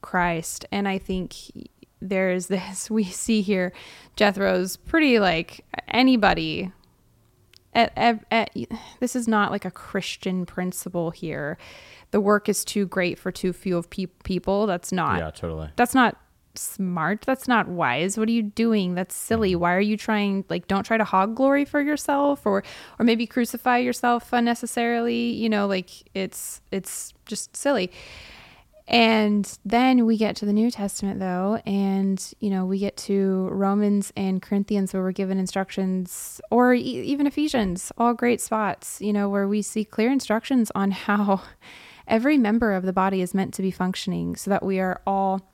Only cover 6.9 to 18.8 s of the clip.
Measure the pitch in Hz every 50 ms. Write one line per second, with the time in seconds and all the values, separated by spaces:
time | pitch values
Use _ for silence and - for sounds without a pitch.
6.9 | _ _ _ _ _ _ _ _ _ _ _ _ - - _ _ _ 233 233 -
7.9 | - - 214 233 233 214 - _ 214 226 214 - _ - 117 - - 226 - -
8.9 | - - - 247 - 254 233 226 220 214 202 - - 202 - 185 - - - -
9.9 | - 196 180 - - - - 190 185 185 180 175 - - 180 180 180 - - 190
10.9 | 180 175 170 165 170 - - 165 151 131 151 143 165 - - - - - - -
11.9 | - - - _ - 202 202 202 208 208 202 - 202 - - - - 208 202 180
12.9 | - 196 180 180 - - - 190 180 - - 185 175 - - 196 180 170 170 -
13.9 | - - 190 175 _ _ - - 190 180 - - 196 202 214 214 185 180 - -
14.9 | - 185 165 147 156 80 80 78 - - - 85 80 78 78 76 - - 240 240
15.9 | - 269 247 220 - _ _ _ _ _ _ _ _ - - - - - 196 185
16.9 | 180 170 160 160 196 220 - - 262 262 - - 247 220 190 - 180 175 160 135
17.9 | 120 139 165 196 196 220 220 220 233 233 220 202 - - 226 233 220 214